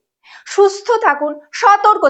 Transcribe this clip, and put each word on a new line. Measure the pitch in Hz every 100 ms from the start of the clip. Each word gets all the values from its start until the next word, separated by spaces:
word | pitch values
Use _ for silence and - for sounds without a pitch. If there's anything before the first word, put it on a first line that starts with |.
| _ _ _ - -
সুস্থ | - 392 392 - 453 403
থাকুন, | 285 294 294 - -
সতর্ক | 392 403 415 415 294